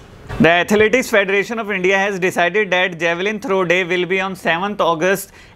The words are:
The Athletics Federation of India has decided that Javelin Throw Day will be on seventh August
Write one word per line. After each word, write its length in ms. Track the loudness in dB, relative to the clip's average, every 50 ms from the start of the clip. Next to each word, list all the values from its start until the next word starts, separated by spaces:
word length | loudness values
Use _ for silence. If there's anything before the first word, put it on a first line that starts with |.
| -20 -20 -20 -20 -14 -8 0 4
The 100 | 4 4
Athletics 640 | 6 4 2 2 2 4 4 4 2 0 0 2
Federation 480 | 2 2 2 2 0 -2 -2 -2 -6 -8
of 100 | -6 -6
India 300 | -4 -2 0 0 2 2
has 180 | 0 -2 -2
decided 540 | -2 -2 -2 0 0 0 0 0 0 0 0
that 280 | 0 0 0 -2 -2 -2
Javelin 400 | -2 -2 -2 -2 -2 -4 -4 -6
Throw 240 | -4 -2 -2 0 0
Day 200 | 0 0 0 0
will 240 | -2 -2 -2 -2
be 120 | -2 -2 -4
on 160 | -4 -6 -6
seventh 460 | -4 -2 -2 0 0 -2 -4 -2 0
August 500 | 0 0 0 0 2 0 0 0 -4 -12 -18 -20 -20 -14 -6